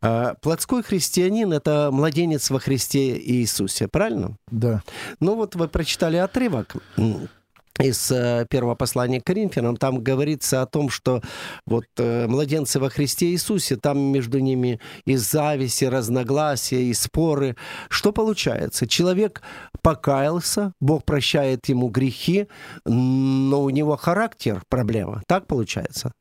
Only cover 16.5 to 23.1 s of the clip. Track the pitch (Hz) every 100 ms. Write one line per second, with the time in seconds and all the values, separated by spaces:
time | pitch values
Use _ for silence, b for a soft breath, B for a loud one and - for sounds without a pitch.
16.5 | 135 - 127 127 113 - 156 160 143 135
17.5 | 117 B B B - 202 208 220 214 -
18.5 | 113 76 - 120 - 175 185 208 - B
19.5 | B B - 160 151 - 139 143 170 -
20.5 | - 202 - 135 156 - 147 127 156 139
21.5 | 131 - 127 123 110 131 117 - 185 202
22.5 | B B B - 117 127